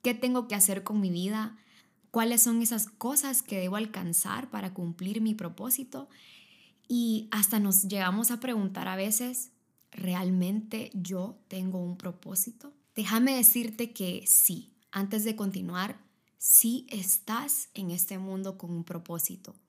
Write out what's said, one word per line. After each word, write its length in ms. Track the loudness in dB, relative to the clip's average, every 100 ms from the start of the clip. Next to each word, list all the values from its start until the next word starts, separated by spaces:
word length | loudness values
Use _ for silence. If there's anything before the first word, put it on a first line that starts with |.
¿Qué 120 | 0
tengo 340 | 0 2 2 0
que 60 |
hacer 280 | 2 4 2
con 160 | 0 2
mi 120 | 2
vida? 480 | 0 0 -2 -4 -10 _ -20 _ _ _
¿Cuáles 300 | 0 4 6
son 220 | 6 4
esas 240 | 2 0 -4
cosas 560 | -4 0 0 2 0
que 160 | 0 -4
debo 180 | -2 -2
alcanzar 720 | -4 -4 -2 -2 0 -4 -6
para 240 | -6 -6
cumplir 480 | -6 -8 -6 -6 -2
mi 140 | 0
propósito?". 760 | -2 -6 -8 -4 -4 -4 -12 -12 -18 -20 -20 -20 -20 -20 _ _
Y 400 | 0 2 0 -2
hasta 280 | 0 2 4
nos 220 | 4 4
llegamos 480 | 2 0 2 2 0
a 100 | 0
preguntar 480 | -2 0 0 -2 -4
a 80 | -2
veces, 540 | 0 0 -2 -6 -10 _ _ _ _
"¿Realmente 1000 | -6 -2 0 2 2 2 -2 -4 -8 -8
yo 440 | -8 -6 -4 -6 -10 _
tengo 300 | -6 -4 -4
un 200 | -4 -6
propósito?". 760 | -8 -10 -6 -4 -4 -6 -20 _ _
Déjame 420 | -6 0 4 4 6
decirte 560 | 6 6 -2 -6 -8
que 320 | -4 -6 -2 4
sí, 460 | 6 6 0 -10 _ _
antes 320 | -4 -2 0
de 120 | -2 -2
continuar, 640 | -4 -4 -6 -4 -6 -8 _ _ _ _
sí 480 | 6 8 8 0 -6
estás 800 | -6 0 0 0 -6 -2 -2 -2
en 160 | -6 -4
este 260 | -2 -2 -2
mundo 400 | -6 -6 -6 -8
con 140 | -8
un 140 | -8
propósito. 720 | -6 -10 -8 -4 -4 -6 -18 -20